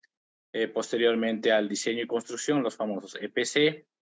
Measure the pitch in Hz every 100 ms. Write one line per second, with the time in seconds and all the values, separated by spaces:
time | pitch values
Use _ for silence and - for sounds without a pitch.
0 | _ _ _ _ _ 113 110 113 110 117
1 | 117 113 113 110 117 110 104 101 123 117
2 | 117 117 - 120 - 147 117 - 107 98
3 | 98 - 104 123 120 143 151 156 - _